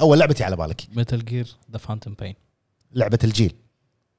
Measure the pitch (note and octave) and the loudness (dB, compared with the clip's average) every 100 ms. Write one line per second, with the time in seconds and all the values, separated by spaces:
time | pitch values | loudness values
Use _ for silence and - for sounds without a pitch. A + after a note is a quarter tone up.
0 | D#3 D3 D3 C#3+ F#2+ F2 D#2+ D#2 - A#2 | 6 6 4 2 -2 -4 -4 -8 -8 -6
1 | A#2 A#2 A2+ B2 A#2+ - _ A2+ - G#2+ | -4 -4 -4 -8 -8 -14 _ -14 -10 -10
2 | - G2+ G2 - _ _ _ _ _ B2 | -12 -14 -14 -14 _ _ _ _ _ -2
3 | G#2 A2+ A2+ G#2 F#2+ - _ _ _ _ | 0 2 2 2 0 -2 _ _ _ _
4 | _ | _